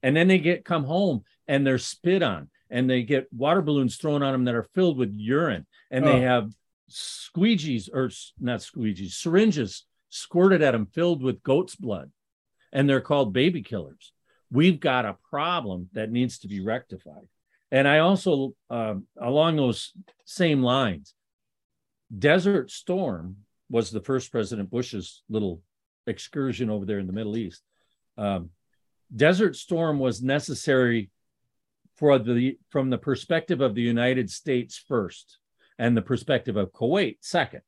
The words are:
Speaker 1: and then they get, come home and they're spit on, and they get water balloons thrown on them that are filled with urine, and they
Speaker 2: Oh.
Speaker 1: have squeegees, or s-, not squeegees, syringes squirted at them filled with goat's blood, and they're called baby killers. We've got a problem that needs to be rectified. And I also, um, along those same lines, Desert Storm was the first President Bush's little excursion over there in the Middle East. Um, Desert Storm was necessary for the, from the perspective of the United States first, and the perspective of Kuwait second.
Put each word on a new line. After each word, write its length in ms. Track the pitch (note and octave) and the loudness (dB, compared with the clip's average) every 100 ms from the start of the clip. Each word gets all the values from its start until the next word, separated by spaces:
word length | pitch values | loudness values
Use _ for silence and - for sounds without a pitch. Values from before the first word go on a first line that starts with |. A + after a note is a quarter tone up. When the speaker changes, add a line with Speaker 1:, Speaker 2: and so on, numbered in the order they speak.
Speaker 1:
and 120 | C3 D3+ | 2 4
then 120 | F3+ | 6
they 100 | F#3 | 6
get, 260 | D#3 F3+ - | 4 -2 -2
come 180 | E3+ | -2
home 400 | C3+ E3+ G3 B2 - _ - | 0 0 0 0 -6 _ -2
and 180 | C#3 C#3 | 2 2
they're 100 | B2+ | 0
spit 440 | - - F3 F#3+ | -2 -4 0 2
on, 260 | D3+ F2 D2 _ _ | 2 -2 -10 _ _
and 200 | B2 B2+ | -2 2
they 140 | B2+ | 0
get 280 | A2+ C#3 - | 2 -2 -2
water 280 | A#2 C#3 F3+ | -4 0 2
balloons 360 | D#3 D3 B2+ - | 2 0 0 -2
thrown 260 | D#3 D3 | -2 0
on 80 | C#3 | 0
them 140 | C3 B2 | 0 0
that 100 | A#2+ | -2
are 120 | A2 - | -4 0
filled 220 | F#3 C#3 | 2 2
with 160 | A#2 G#2 | -2 -4
urine, 500 | G#2+ C#3 D#3+ F#2 - _ _ | -2 0 0 -2 -8 _ _
and 140 | C3 C3+ | 0 4
they 120 | B2+ | 4
Speaker 2:
Oh. 40 | |
Speaker 1:
have 300 | B2+ B2 G#2+ G#2+ _ _ _ | 4 2 0 -12 _ _ _
squeegees, 1000 | - - - - E3+ G#3 G#3+ D3+ A#2+ F#2+ | -16 -14 -14 -10 0 2 2 0 -4 -4
or 140 | C3 C3 | -4 -4
s-, 260 | - - - | -6 -20 -8
not 200 | B2 A#2 | -6 -6
squeegees, 520 | - - A2 F#2 F#2+ | -8 -6 -4 -4 -8
syringes 760 | - E3+ F3 A3 D3 G#2 - _ _ _ | -6 0 4 4 2 -4 -8 _ _ _
squirted 520 | - - E3+ F#3+ F#3 | -16 -4 4 6 6
at 100 | D3 | 4
them 140 | A#2+ G#2 | 2 -2
filled 360 | - F3 D#3+ | -2 0 0
with 220 | B2+ - | -2 -4
goat's 320 | - C#3 D3+ - | 0 0 0 -8
blood, 360 | A#2+ F#2+ C#2 _ _ _ _ _ _ | -8 -8 -10 _ _ _ _ _ _
and 180 | C3+ C#3 | 0 2
they're 120 | C3+ | 2
called 320 | C3 C#3+ A#2+ | 2 0 2
baby 280 | G2+ D#3 F3 | 2 2 0
killers. 520 | G#2 G#2 D2 - - _ _ _ _ | -6 -10 -10 -18 -20 _ _ _ _
We've 280 | B2 E3+ D#3+ | 4 4 4
got 260 | D#3 B2+ A2 | 0 0 -2
a 120 | F#2+ _ | -6 _
problem 600 | C#3+ D#3+ F3 A2+ F#2 F2+ | -4 -2 -4 -4 -8 -8
that 180 | - A2 | -8 -4
needs 280 | A#2+ B2 - | -2 -2 -4
to 80 | F#2+ | -10
be 140 | G2+ | -8
rectified. 680 | F#2+ A#2+ - F#2 - D2 - _ _ _ _ | -4 -6 -8 -18 -18 -20 -20 _ _ _ _
And 160 | C3+ C#3 | 2 4
I 120 | D3+ | 4
also, 540 | E3 F#3+ F#3+ D3 C3+ - _ | 4 2 2 0 0 -8 _
um, 380 | A#2+ A2 G2 - - | -6 -4 -6 -10 -8
along 360 | A#2+ C#3+ E3 D#3 | 0 2 4 4
those 360 | C3 G#2+ - - - _ - | 0 0 -6 -16 -20 _ -20
same 360 | - F3 C#3+ | 0 2 4
lines, 520 | B2 C3 A#2+ E2 - _ _ _ _ _ _ _ _ _ _ G#2 | 2 2 0 -2 -12 _ _ _ _ _ _ _ _ _ _ 0
Desert 540 | D3 F3+ F#3 G3 B2+ | 4 4 4 0 -2
Storm 680 | - - F#3 E3+ F2+ F2 G2 _ _ _ | -12 -6 -4 -2 -4 -8 -14 _ _ _
was 200 | A#2 G#2 | -2 -2
the 120 | G#2+ | -6
first 300 | F#2+ C3 - | -4 -4 -4
President 380 | A#2+ G2+ A2 G2 | -6 -4 -6 -6
Bush's 540 | A#2+ B2 G#2+ F2+ - _ | -6 -6 -8 -12 -16 _
little 320 | A2 G2+ E2+ _ _ _ _ - | -4 -4 -6 _ _ _ _ -10
excursion 640 | G#2 - D3 C3+ A#2 A#2+ | -10 -8 -6 -4 -4 -4
over 160 | G#2+ F#2+ | -4 -4
there 140 | G2+ | -4
in 80 | F#2+ | -4
the 60 | |
Middle 220 | F#2+ G#2+ A2+ | -6 -6 -6
East. 260 | G2 - _ _ _ _ _ - | -8 -12 _ _ _ _ _ -6
Um, 340 | G2+ G2 E2+ _ _ _ _ _ _ A2+ | -4 -4 -6 _ _ _ _ _ _ 2
Desert 400 | D3 F#3 G#3 C3+ | 4 4 0 -2
Storm 420 | - E3+ E3 C#3+ | -6 -2 0 0
was 220 | C3 G2+ | -2 -2
necessary 880 | B2+ C#3+ - C3 - C3 B2 A#2 G2 _ _ _ _ _ _ _ _ _ | -2 -2 -4 -8 0 2 4 2 -4 _ _ _ _ _ _ _ _ _
for 240 | D3+ C3+ | 4 4
the, 380 | A2+ A#2+ B2+ - _ | 4 0 0 -4 _
from 200 | D3 C3 | -4 -2
the 80 | B2 | -2
perspective 640 | - B2 - E3 D#3+ D3 | -2 -4 -2 -2 -2 0
of 120 | C3 G#2+ | 0 0
the 60 | |
United 480 | A#2+ A#2 B2 C3 G#2+ | 0 2 2 0 -4
States 480 | - - B2+ A#2+ - _ | -8 -4 -4 -4 -14 _
first, 500 | B2 F#2 - - _ _ _ _ - | -2 -2 -8 -20 _ _ _ _ -2
and 180 | A#2 A#2 | 0 0
the 40 | |
perspective 540 | - B2 - C3 C3 G#2 | 0 -4 0 -2 0 -4
of 140 | F#2+ | -4
Kuwait 460 | - A#2+ F#3 D#3 - | -2 0 0 0 -4
second. 400 | - F3 C3 C3 | -4 -2 -2 -8